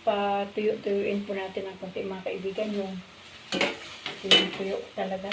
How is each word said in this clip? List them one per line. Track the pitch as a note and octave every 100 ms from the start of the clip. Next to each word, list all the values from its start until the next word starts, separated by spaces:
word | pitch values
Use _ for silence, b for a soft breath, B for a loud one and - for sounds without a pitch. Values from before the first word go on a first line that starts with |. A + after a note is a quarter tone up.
| -
Patuyo-tuyuin | G3+ G3+ G3+ G3+ G#3+ G#3+ G#3+ - G3+ G3+ G3+ G3+
po |
natin | G3 F#3 F#3+ F#3+
ng | F#3+
konti, | F#3 - G3
mga | F#3+
kaibigan, | F#3 F#3+ F#3+ G3 G#3+
yung | G3+ F#3+ F#3 - - - - - - - - - - - -
tuyo-tuyo | G3 G3 F#3 E3+ G3 - -
talaga, | - F#3+ F#3+ G3